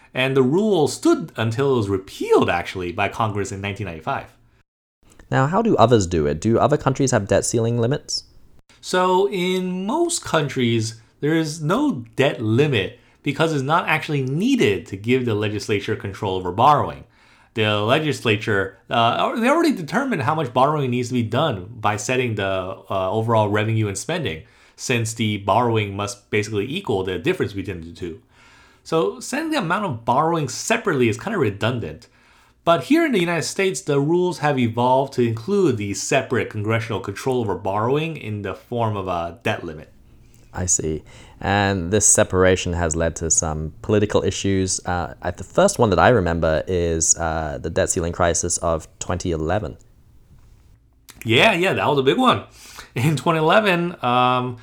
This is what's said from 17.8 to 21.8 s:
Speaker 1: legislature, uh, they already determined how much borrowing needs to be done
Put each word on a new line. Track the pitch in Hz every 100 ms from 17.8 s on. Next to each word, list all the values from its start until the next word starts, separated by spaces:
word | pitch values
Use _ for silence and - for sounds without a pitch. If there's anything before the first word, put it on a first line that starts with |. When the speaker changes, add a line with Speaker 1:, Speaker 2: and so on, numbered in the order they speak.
Speaker 1:
legislature, | 107 143 156 113 123 107 113 101 92 - -
uh, | 123 117 165 214 269
they | 233
already | 320 330
determined | 190 147 214 277 190
how | 127 156
much | 135
borrowing | 120 135 156 131
needs | 123 117
to |
be | 123
done | 110 117 160 101 104 117